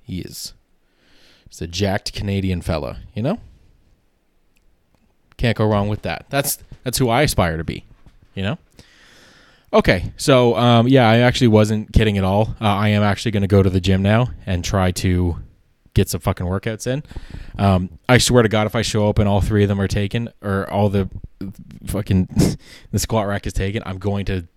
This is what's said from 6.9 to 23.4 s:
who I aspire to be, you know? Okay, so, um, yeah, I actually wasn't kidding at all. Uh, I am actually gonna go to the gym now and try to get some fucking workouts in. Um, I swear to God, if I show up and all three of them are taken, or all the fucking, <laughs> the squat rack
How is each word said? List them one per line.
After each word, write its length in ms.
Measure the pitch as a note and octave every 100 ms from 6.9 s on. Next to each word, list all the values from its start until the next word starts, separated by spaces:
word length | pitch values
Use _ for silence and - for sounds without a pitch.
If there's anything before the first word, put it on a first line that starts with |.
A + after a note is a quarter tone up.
| A#2+
who 100 | B2+
I 140 | A#2
aspire 340 | D3+ - F2 D#2+
to 60 |
be, 220 | D#2+ - - _ - _ _ -
you 80 |
know? 160 | F#2+ D3+ _ _ - _ _ _ - _ _ _ _
Okay, 420 | A3 - G2+ - -
so, 400 | - C3 B2 A2+
um, 300 | A#2+ A#2 A#2
yeah, 220 | C3+ A#2
I 100 | A2+
actually 280 | B2 A#2+ B2
wasn't 440 | G#2+ G#2+ G#2+ G#2+
kidding 280 | - A2 G2+
at 40 |
all. 320 | F#2+ G2 A2 -
Uh, 40 | A2
I 240 | G2 G#2
am 120 | G#2
actually 300 | G#2 G2 -
gonna 160 | G#2 G2
go 160 | G2+
to 60 | F#2+
the 120 | F#2
gym 220 | F2+ F#2
now 240 | G2 A2 A#2+ - -
and 180 | F2+
try 280 | F2 G2 F#2
to 460 | F2 G2 F2+ F2+ D#2+ - _ _ _ _ -
get 140 | F#2+
some 100 | F2+
fucking 260 | - F#2 F2+
workouts 400 | F#2+ - A2 -
in. 160 | C3 - - - - - -
Um, 400 | G2 F#2 F2+ - -
I 120 | B2
swear 240 | - B2
to 60 | A2
God, 180 | G#2+ G#2
if 80 | A#2+
I 80 |
show 260 | G#2 A2+ G#2
up 80 | G#2
and 100 | G#2
all 140 | G2+
three 220 | F2+ G#2+
of 60 | G2+
them 120 | G2+
are 60 | G2
taken, 420 | G#2+ G2+ A#2 A#2 _
or 260 | G2+ G2 F#2+
all 200 | G2 G#2
the 200 | G2 F#3+ - - - G2 G2 - - -
fucking, 400 | F#2 G#2 F#2+ F2+
<laughs> 640 | - - - - - -
the 80 | G#2
squat 260 | - A2+ G2+
rack 220 | G2+